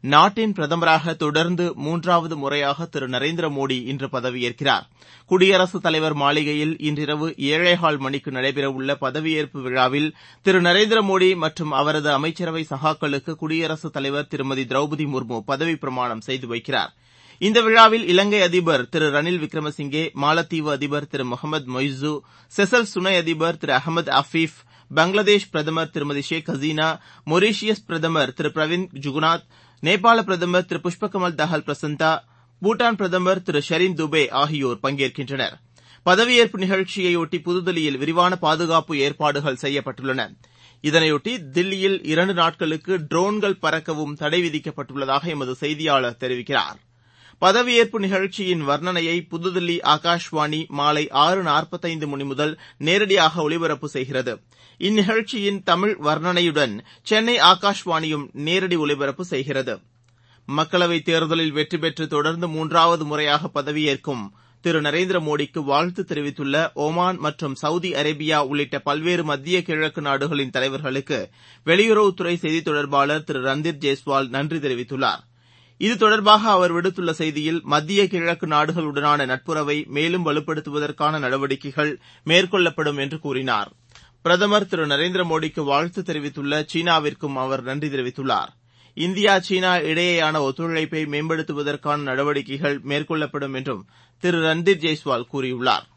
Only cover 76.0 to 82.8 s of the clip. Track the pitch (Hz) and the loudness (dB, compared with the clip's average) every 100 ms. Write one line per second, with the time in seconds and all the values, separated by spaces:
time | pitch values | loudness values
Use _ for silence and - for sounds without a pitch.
76 | 220 214 208 214 220 196 180 170 180 185 | 4 4 4 4 4 2 2 0 -2 -2
77 | 175 160 160 147 151 165 - 147 151 196 | -4 -2 -4 -4 -4 -4 -2 -2 0 0
78 | 196 185 170 170 160 151 156 170 156 143 | 2 0 -2 -2 0 0 0 -2 -2 0
79 | 147 147 131 127 - 156 147 147 - 139 | 2 2 0 -4 -4 -4 -2 -4 -4 -2
80 | 160 180 165 147 147 156 151 147 147 147 | 0 0 0 -2 -2 -6 -4 -4 -4 -2
81 | 151 156 131 135 139 135 143 139 151 139 | -2 0 -2 -2 -2 -4 -6 -4 -4 -4
82 | - - - 170 185 185 175 147 | -14 -14 2 2 4 2 0 0